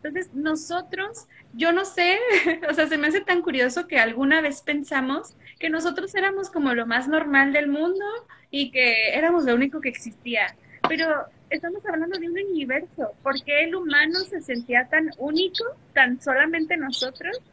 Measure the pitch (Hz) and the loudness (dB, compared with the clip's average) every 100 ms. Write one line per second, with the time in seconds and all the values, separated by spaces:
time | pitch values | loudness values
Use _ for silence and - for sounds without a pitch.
0 | 302 311 359 262 311 311 - 349 359 381 | -6 -6 -6 -4 -2 -2 -2 -4 -6 -8
1 | 392 466 - - - 233 330 339 381 - | -8 -8 -18 -20 -18 -2 2 2 0 0
2 | 349 392 494 392 339 330 330 311 311 311 | 2 2 4 4 2 0 -2 0 2 2
3 | 294 359 392 359 349 262 254 294 349 294 | 2 0 2 0 0 0 0 0 0 2
4 | 226 233 277 320 302 285 - 294 285 277 | 2 2 2 4 2 -4 -4 -4 -2 -2
5 | 262 285 440 - - - 330 320 330 - | -2 -4 -6 -18 -20 -6 -2 0 -2 -2
6 | 381 403 392 392 370 339 277 240 233 233 | -4 0 0 0 -4 0 0 0 0 -2
7 | 262 311 302 277 277 285 294 285 330 381 | 2 0 4 4 4 4 2 0 0 0
8 | 403 453 - - _ 277 269 262 247 226 | -4 -8 -12 -20 _ -4 -2 2 4 4
9 | 220 269 330 349 269 240 277 302 269 240 | 2 2 2 4 4 2 2 -2 -6 -8
10 | 233 - 240 226 190 - _ - - 320 | -14 -12 -4 -2 -2 -4 _ -4 -2 0
11 | 330 294 - _ _ 302 339 392 415 330 | 0 0 -4 _ _ -6 -4 -8 -4 -4
12 | 330 370 339 349 403 339 269 269 330 - | -2 -4 -6 -4 -4 -4 -2 -4 -4 -8
13 | 247 - 269 269 - 285 330 370 339 285 | -8 -4 -4 -4 0 0 2 -2 0 2
14 | 311 359 381 370 - 240 233 240 254 311 | 2 0 -4 -8 -6 -6 2 2 4 0
15 | 311 - 277 311 370 - 466 587 _ - | 0 -4 -4 0 -2 -2 -8 -10 _ 2
16 | 254 247 285 262 311 330 320 349 269 247 | 2 2 0 2 2 0 -2 -4 -4 -4
17 | 254 262 330 494 _ | -6 -6 -10 -10 _